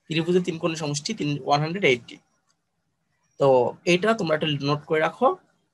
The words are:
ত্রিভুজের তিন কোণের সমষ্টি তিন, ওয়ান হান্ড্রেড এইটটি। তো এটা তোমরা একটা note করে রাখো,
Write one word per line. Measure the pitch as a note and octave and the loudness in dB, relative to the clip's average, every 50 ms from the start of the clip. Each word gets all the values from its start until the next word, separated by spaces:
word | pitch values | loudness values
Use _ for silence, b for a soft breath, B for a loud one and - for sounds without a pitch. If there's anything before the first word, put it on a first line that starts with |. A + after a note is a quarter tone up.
| _ - | _ -4
ত্রিভুজের | D#3+ E3 D#3+ E3+ F3+ F#3 F3+ | -4 -2 0 2 0 0 0
তিন | F#3 E3+ E3 | 0 -4 -4
কোণের | E3+ E3+ D#3+ D#3 | -4 -4 -4 -4
সমষ্টি | D#3+ D3 D3 C#3+ - - A3 - | -4 -4 -4 -4 -6 -8 -6 -4
তিন, | - D3 D3 C#3 - | -2 -2 -4 -4 0
ওয়ান | C#3+ C#3+ D3 | 0 0 0
হান্ড্রেড | D3+ D#3 E3+ G3+ F3 D3 | 0 -2 -2 0 2 2
এইটটি। | B2+ A#2+ - - - - _ _ _ _ _ _ _ _ _ _ _ _ _ _ _ _ _ _ _ _ _ _ _ - | 2 0 -2 -10 -20 -20 _ _ _ _ _ _ _ _ _ _ _ _ _ _ _ _ _ _ _ _ _ _ _ 0
তো | C#3+ C#3 C3 B2+ A#2+ - - - _ F3+ | 2 4 4 4 2 0 -2 -4 _ 0
এটা | F3 F3+ F3+ G#3+ A3+ A3+ | 2 2 2 0 0 0
তোমরা | F#3+ D#3+ D#3 | 0 -2 -2
একটা | D3+ E3+ D#3 D3 C#3 C#3 C#3+ | 0 0 -2 -2 -2 -2 -2
note | D3 D3 - - | -2 -4 -2 -2
করে | D#3+ D#3 D#3 | -2 0 0
রাখো, | - - - A#3+ C4+ F#4 - _ _ _ _ _ _ | -2 0 0 0 0 0 -2 _ _ _ _ _ _